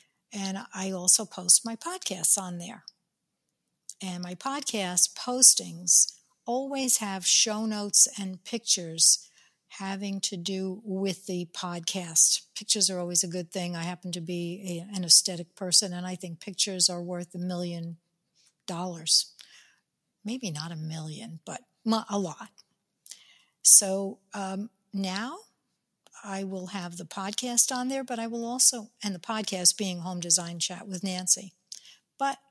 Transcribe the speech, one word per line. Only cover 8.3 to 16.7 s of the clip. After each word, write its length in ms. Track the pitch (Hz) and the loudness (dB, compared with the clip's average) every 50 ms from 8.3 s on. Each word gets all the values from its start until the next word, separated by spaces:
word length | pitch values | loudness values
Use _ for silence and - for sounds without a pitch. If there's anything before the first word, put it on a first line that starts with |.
| 185 175 - | -8 -10 -10
pictures 880 | - - 226 - - - 196 175 165 165 160 160 - - - - - _ _ _ _ _ _ _ _ - | -6 -6 -4 0 0 0 0 -2 -4 0 4 6 6 6 4 2 -8 _ _ _ _ _ _ _ _ -14
having 460 | - 196 190 196 190 202 196 196 196 | -10 -6 -6 -6 -6 -6 -6 -6 -4
to 160 | - - 208 | -4 -4 -4
do 460 | 175 170 190 190 190 190 190 185 214 - | -4 -6 -4 -4 -4 -4 -6 -6 -8 -8
with 440 | 214 185 190 196 196 170 - - | -6 -2 -2 0 -2 -2 -4 -6
the 200 | - 185 180 175 170 - | -6 -4 -4 -4 -6 -8
podcast. 880 | - 185 180 175 175 170 - - 190 175 165 160 - - - - - - _ - | -8 -8 -6 -6 -6 -6 -4 -4 -4 -4 0 4 6 6 6 4 0 -4 _ -12
Pictures 320 | - 214 - - 214 185 190 | -6 -2 0 2 2 2 2
are 100 | 190 180 | 0 0
always 240 | 175 175 180 170 - | -4 -2 0 0 0
a 40 | |
good 240 | 175 170 180 175 170 | 0 -2 -6 -6 -4
thing. 240 | - 190 175 175 175 | -4 -4 -4 -4 -4
I 80 | 165 165 | -4 -6
happen 280 | 175 180 175 - 180 170 | -6 -8 -8 -8 -8 -8
to 80 | 180 | -8
be 640 | 165 170 180 175 175 170 180 196 196 185 175 165 175 202 | -6 -6 -4 -4 -4 -6 -6 -8 -6 -6 -6 -6 -6 -6
a, 40 | 202 | -6
an 60 | 190 175 | -2 4
aesthetic 520 | 165 - - - 196 180 165 170 - - | 6 6 6 6 4 -2 -4 -6 -10 -10
person, 380 | - 196 180 175 - 214 185 175 | -8 -2 2 4 4 4 2 -2
and 140 | 180 180 | -6 -6
I 80 | 185 180 | -6 -8
think 240 | 170 - 175 165 - | -8 -8 -10 -12 -10
pictures 500 | - 208 185 - - 208 | -12 -8 -4 -2 -2 -2